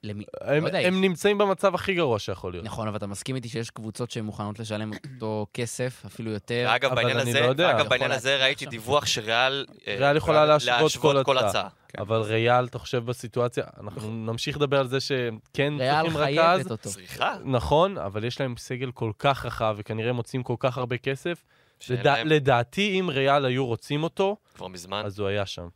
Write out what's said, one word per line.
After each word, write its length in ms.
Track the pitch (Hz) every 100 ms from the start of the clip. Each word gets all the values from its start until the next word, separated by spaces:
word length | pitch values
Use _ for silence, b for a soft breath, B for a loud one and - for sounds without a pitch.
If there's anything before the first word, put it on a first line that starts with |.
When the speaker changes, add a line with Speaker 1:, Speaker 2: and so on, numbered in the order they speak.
Speaker 1:
למי? 200 | 107 104 104 -
Speaker 2:
הם, 220 | 104 143
Speaker 1:
לא 40 | 156
יודע, 120 | 185
Speaker 2:
הם 140 | 180
Speaker 1:
יש 60 | 185
Speaker 2:
נמצאים 360 | 190 170 202 202
במצב 380 | 202 190 202 175
הכי 180 | - 190
גרוע 240 | 151 107
שיכול 320 | - 95 95
להיות. 140 | 90 104
Speaker 1:
נכון, 220 | - 107
אבל 100 | 104
אתה 100 | 101
מסכים 280 | 101 - 131
איתי 140 | 120
שיש 200 | 113 113
קבוצות 420 | - 110 - 120
שהן 140 | 120 107
מוכנות 340 | 104 104 107
לשלם 320 | 110 107 107 107 139 131
אותו 320 | 113 107 104
כסף, 500 | - 117 - 127 - 101
אפילו 260 | - 113
יותר. 340 | 107 - 120 123
Speaker 3:
ואגב, 200 | 120 135
Speaker 2:
אבל 40 | 127
Speaker 3:
בעניין 180 | 120 -
Speaker 2:
אני 100 | 123
Speaker 3:
הזה, 100 | 131
Speaker 2:
לא 60 | 127
יודע. 220 | 135 175
Speaker 3:
ואגב, 120 | 120
Speaker 1:
יכול 100 | 104
Speaker 3:
בעניין 200 | 123 135
Speaker 1:
להשפיע 220 | 135 120
Speaker 3:
הזה 100 | 139
ראיתי 220 | 131 147 139
Speaker 1:
שם. 40 |
Speaker 3:
דיווח 340 | 117 110 143 -
שריאל, 600 | - 107 113 131 139 131 - -
אה, 80 | 104
Speaker 2:
ריאל 180 | 139 151
יכולה 200 | 156 151
Speaker 3:
יכולה 80 | 151
Speaker 2:
להשוות 360 | 151 123 120
Speaker 3:
להשוות 200 | 151 127 151 139
Speaker 2:
כל 60 |
Speaker 3:
כל 140 | 135 131
Speaker 2:
הצעה. 120 | 107
Speaker 3:
הצעה. 200 | 101 95 - _
Speaker 4:
כן. 140 | -
Speaker 2:
אבל 200 | 101 113
ריאל, 440 | 104 113 117 123 123
אתה 140 | 120
חושב 260 | - 127 117
בסיטואציה, 580 | 123 117 123 120 - - 101
אנחנו 280 | 101 101 107
נמשיך 460 | 113 110 113 - 139
לדבר 220 | 143 139
על 80 | 131
זה 120 | 131
שהם 400 | - 135 120 110 _
כן 200 | - 139 147
Speaker 1:
ריאל 220 | 127 147
Speaker 2:
צריכים 140 | 165 156
Speaker 1:
חייבת 360 | 147 151 165 185
Speaker 2:
רכז. 120 | 185
Speaker 1:
אותו. 180 | 110 104
Speaker 3:
צריכה. 440 | 98 92 - 143 190 143
Speaker 2:
נכון, 520 | 127 - 147 190 190
אבל 260 | 87 101
יש 180 | 113 -
להם 140 | 135 117
סגל 340 | - 127 127
כל 200 | - 113 104
כך 260 | 143 135 123
רחב, 300 | - 110 104
וכנראה 300 | - 110 113
הם 60 | 123
מוצאים 280 | 113 131
כל 120 | 120 120
כך 180 | 131 123
הרבה 200 | 123 127
כסף. 460 | - 139 175 170 _ b b b
Speaker 3:
שאין 200 | - 127
Speaker 2:
לדע-, 140 | 127 139
Speaker 3:
להם. 100 | 151
Speaker 2:
לדעתי, 720 | 156 135 120 120 - 208 190
אם 100 | 180
ריאל 360 | 135 135 143 135
היו 200 | 127 131
רוצים 380 | 110 - 143
אותו, 320 | 160 - 196 208 _ -
Speaker 3:
כבר 120 | 92
מזמן. 340 | 92 90 101 107
Speaker 2:
אז 140 | 95
הוא 80 | 98
היה 180 | 101 95
שם. 220 | - 85